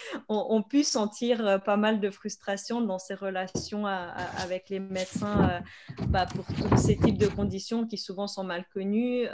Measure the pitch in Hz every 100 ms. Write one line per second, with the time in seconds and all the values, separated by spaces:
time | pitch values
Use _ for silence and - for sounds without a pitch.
0 | - 320 - 214 180 220 208 285 285 240
1 | 214 - 240 233 214 196 196 208 214 220
2 | 202 196 208 - - 196 - 233 220 185
3 | - 196 196 185 185 - - 208 208 190
4 | 175 - 180 196 185 185 - 190 196 185
5 | 185 - 208 208 185 175 180 - - -
6 | - 190 180 190 - - - - - 208
7 | 240 196 208 196 202 190 - 233 226 202
8 | - 185 202 - 190 175 185 202 196 208
9 | 247 247 226